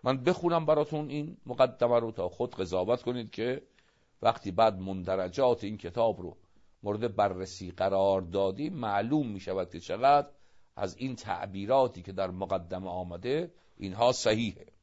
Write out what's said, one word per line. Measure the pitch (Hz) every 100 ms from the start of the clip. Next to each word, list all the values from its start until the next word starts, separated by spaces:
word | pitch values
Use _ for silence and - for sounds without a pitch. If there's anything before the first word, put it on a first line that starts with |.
من | 127 131
بخونم | 127 185 170 165 151
براتون | 151 151 151 151
این | 147 147 - -
مقدمه | 123 127 - 120 120
رو | 113
تا | 104 90
خود | - 123
قضاوت | - 92 92 92 123
کنید | - 123 107
که | - 117 135 - _ _ _ _ _
وقتی | 110 - 98
بعد | 90 110 95
مندرجات | 95 95 90 95 92 87 127 120
این | 101 107
کتاب | 85 113 113 85
رو | 87 - _ _ _ _
مورد | 101 104 113 104
بررسی | 101 92 92 - 92
قرار | 90 95 95 98 95
دادیم | 90 98 98 98 156
معلوم | 175 113 101 110 151 127
می‌شود | 98 92 95 87
که | 87
چقدر | - 98 131 143 - - - - - -
از | 95 90
این | 131 120
تعبیراتی | 113 87 101 98 101 135 123 90
که | 90
در | 92 95
مقدمه | 90 95 95 85 92 92
آمده | 90 90 87 113 147 175 _ _ _
اینها | 98 98 120
صحیحه. | 127 113 110 113 - - _